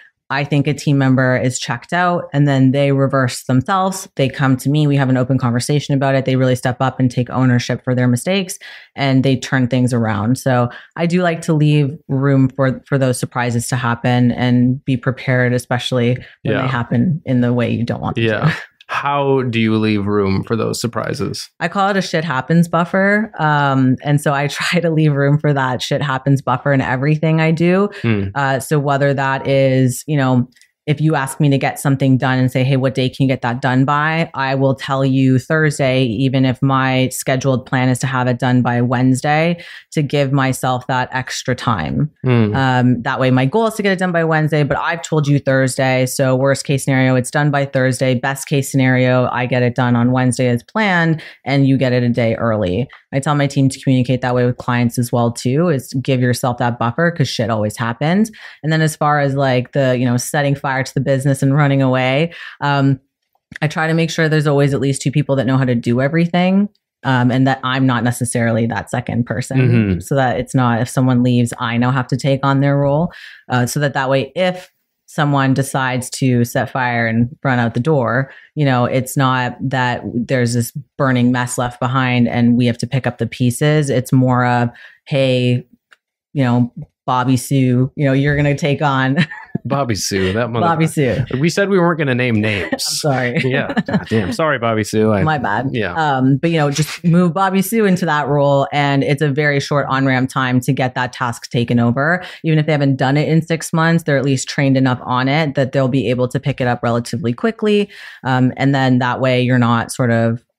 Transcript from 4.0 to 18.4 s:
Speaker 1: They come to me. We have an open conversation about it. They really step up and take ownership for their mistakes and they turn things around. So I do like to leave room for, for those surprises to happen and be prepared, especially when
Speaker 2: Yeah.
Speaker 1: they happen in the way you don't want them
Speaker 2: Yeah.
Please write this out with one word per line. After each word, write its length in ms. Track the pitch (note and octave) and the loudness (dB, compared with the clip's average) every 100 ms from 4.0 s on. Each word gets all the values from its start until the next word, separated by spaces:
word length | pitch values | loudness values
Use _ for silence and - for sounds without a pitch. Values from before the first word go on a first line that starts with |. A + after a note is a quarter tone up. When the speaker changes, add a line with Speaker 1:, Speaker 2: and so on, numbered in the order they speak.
| - - | -8 -4
Speaker 1:
They 120 | C3+ | -2
come 280 | - C3+ C3 | 0 0 0
to 120 | C3+ | 0
me. 200 | D3+ D3 | 0 2
We 80 | C#3 | 2
have 120 | C3 | 2
an 80 | B2+ | 0
open 220 | B2+ C3 | 0 0
conversation 560 | B2 A#2+ - D3 - | 0 -2 0 -2 0
about 220 | C#3+ C#3 C3+ | 0 0 0
it. 80 | |
They 100 | C3 | 0
really 220 | C3 B2+ B2+ | 2 2 0
step 220 | C3 B2 | -2 -2
up 180 | C3 - | -2 0
and 100 | C3 | 0
take 220 | B2+ B2 | 0 -2
ownership 540 | - B2+ A#2+ - A#2+ | 0 2 2 0 -4
for 100 | - | -2
their 140 | B2+ B2 | 0 2
mistakes 500 | A#2+ - G3 F#3 - - - - - | 0 0 -2 -4 -10 -18 -20 -16 -4
and 260 | C#3 C3 | 0 2
they 140 | C3 C3 | 2 0
turn 320 | - C3+ B2 | 0 -2 0
things 240 | B2+ B2 | 0 0
around. 420 | B2 A2 G2+ G#2+ B2+ | 0 0 0 -2 -2
So 320 | - B2 B2 - - - | 0 0 0 -6 -14 -4
I 100 | E3+ | -2
do 160 | F3+ | 0
like 200 | F3 E3 | 0 -2
to 120 | E3 | -2
leave 420 | D#3 D3+ D3+ C#3+ D#3 - | 2 2 2 0 -4 -6
room 400 | C#3 C#3 C3+ C3 | -2 2 4 2
for, 340 | - C3+ A#2+ - | 0 -2 -2 -2
for 100 | C#3+ | 0
those 220 | C3 B2 | 0 -2
surprises 480 | B2 B2+ B2 A#2 A#2 | -4 -4 -2 -2 -2
to 80 | B2+ | -2
happen 560 | A#2+ A#2+ B2+ B2 B2 | -2 -2 0 2 2
and 520 | A2+ B2 B2 B2 C3 | 2 2 2 2 0
be 120 | - B2+ | -2 -4
prepared, 560 | - - - B2+ B2 | -6 -8 -2 0 0
especially 640 | B2 - B2 - B2+ A#2+ B2 - - | -2 -2 -6 -2 0 0 -2 -6 -8
when 140 | A#2 G#2 | -4 -2
Speaker 2:
Yeah. 60 | |
Speaker 1:
they 40 | G#2+ | -2
happen 540 | B2+ A#2+ A#2+ A#2+ D3+ | -4 -2 0 0 -2
in 160 | - B2+ | -2 0
the 120 | A#2+ | 0
way 160 | A#2+ A2+ | 0 -2
you 140 | A2 | -2
don't 160 | A#2 A2+ | -4 -4
want 160 | G2+ A2+ | -6 -2
them 80 | |
Speaker 2:
Yeah. 260 | A2+ G#2+ | -2 0